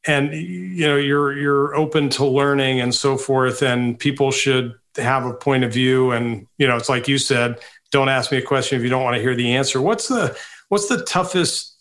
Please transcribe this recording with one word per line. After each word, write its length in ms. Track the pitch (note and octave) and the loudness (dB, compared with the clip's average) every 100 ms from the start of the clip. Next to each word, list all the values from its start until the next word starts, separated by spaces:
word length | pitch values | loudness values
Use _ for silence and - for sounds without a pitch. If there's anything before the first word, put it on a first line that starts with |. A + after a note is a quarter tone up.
| - | 0
and, 260 | D3 C#3+ | 0 0
you 540 | D#3 F3 F3+ F#3 F3+ D3+ | -4 -8 -8 -8 -2 0
know, 100 | C#3+ | 2
you're, 400 | C#3 C#3+ C#3+ C#3 | 2 0 0 -2
you're 380 | C#3+ C#3+ C#3+ C#3+ | 0 0 0 0
open 340 | D#3 D#3 C#3+ | 0 0 0
to 140 | - C#3 | 0 2
learning 560 | C3 C#3+ C#3 C3+ C3 | 2 2 2 2 0
and 120 | B2 | 0
so 240 | A#2+ C#3 C3+ | 0 0 0
forth, 440 | - C3+ B2+ - | 0 2 2 0
and 360 | C3+ B2 B2 A2+ | 0 2 0 -2
people 340 | C#3+ C#3 C3+ | -4 0 0
should 440 | C3+ C#3+ C3 B2 A2+ _ - | 2 2 0 0 -10 _ -6
have 280 | A#2+ C3 B2 | 0 0 -2
a 80 | |
point 300 | A#2 - C3+ | -4 0 2
of 100 | B2 | 2
view, 380 | A#2 B2+ B2+ B2+ | 2 2 4 2
and, 360 | A#2 A#2+ A2 - - | 0 -2 -4 -10 0
you 100 | C3 | 2
know, 80 | A#2+ | 2
it's 120 | A2+ | 0
like 180 | B2 B2 | -2 0
you 100 | C#3 | 0
said, 420 | - B2 A#2+ A#2+ - - _ | 2 0 0 -4 -14 -20 _
"Don't 180 | C#3+ C3+ | 2 2
ask 220 | C3 - | 0 0
me 60 | C3+ | -2
a 40 | |
question 360 | B2+ C3+ B2+ C3 | 0 -2 0 -2
if 60 | |
you 60 | A#2+ | 0
don't 140 | C3 | 0
wanna 160 | B2+ A#2+ | 0 0
hear 160 | B2 A#2+ | 0 0
the 200 | A#2+ B2 | 0 0
answer." 260 | C3+ C3+ | 0 0
What's 260 | D3+ A3+ - | 0 -2 -2
the, 300 | B3+ E3 - - - _ | -2 -2 -6 -18 -20 _
what's 180 | G3+ G3+ | -2 0
the 160 | A#3+ | -4
toughest 720 | - F3+ F3+ F#3 D#3+ - - _ | -2 -2 0 0 0 -4 -10 _